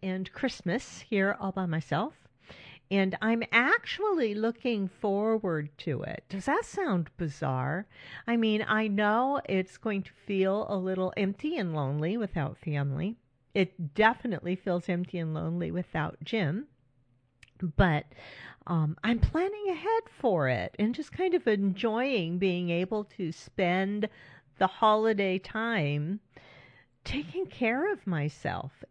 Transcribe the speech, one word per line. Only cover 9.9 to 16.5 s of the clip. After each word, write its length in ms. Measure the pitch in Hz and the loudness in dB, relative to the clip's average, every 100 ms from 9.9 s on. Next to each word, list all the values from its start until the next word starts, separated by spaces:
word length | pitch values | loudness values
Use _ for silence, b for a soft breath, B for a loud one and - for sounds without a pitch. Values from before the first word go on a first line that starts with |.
| 196 | -2
to 100 | - - - | -4 -10 -4
feel 400 | 196 190 202 - | 2 2 2 0
a 80 | 196 | -2
little 340 | 185 185 185 - | 0 0 0 0
empty 400 | 196 196 302 330 | 0 0 -2 -2
and 180 | 180 | -2
lonely 440 | 156 135 147 165 233 | 0 0 0 0 -2
without 400 | 208 170 147 147 | -2 -2 -2 -4
family. 580 | 160 147 143 139 185 233 _ _ _ | -4 -2 0 -2 -4 -6 _ _ _
It 400 | 202 185 - 151 | 0 0 -2 -4
definitely 640 | - 220 233 240 180 175 185 | 2 2 2 -2 -4 -2 -2
feels 340 | 202 175 - | 0 -2 0
empty 260 | 175 175 175 | -2 -2 -4
and 160 | 160 | -4
lonely 380 | 156 165 175 165 | -2 -2 -2 -2
without 480 | 175 - 165 156 - | -4 -4 -4 -4 -6
Jim. 440 | - 226 151 | -4 0 0